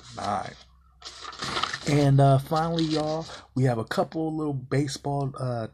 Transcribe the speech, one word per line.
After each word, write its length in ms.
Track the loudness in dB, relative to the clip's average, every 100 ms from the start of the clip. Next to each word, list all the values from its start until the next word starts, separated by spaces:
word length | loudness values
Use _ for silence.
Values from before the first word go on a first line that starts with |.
| -16
nine. 380 | -8 -6 -4 -6 -14 -20 _ _ _ -20 -18 -16 -12 -8 -6 -6 -4 2
And, 320 | 4 6 8
uh, 180 | 8 6
finally, 460 | 2 0 0 0
y'all, 420 | 0 0 -2 -4 -6 -14 -8
we 80 | 0
have 160 | 0 0
a 60 |
couple 520 | -2 -2 -2 -2 -4 -2
little 160 | -4
baseball, 800 | -4 -2 -2 -2 -4 -4 -4 -4 -4
uh, 280 | -4 -4 -6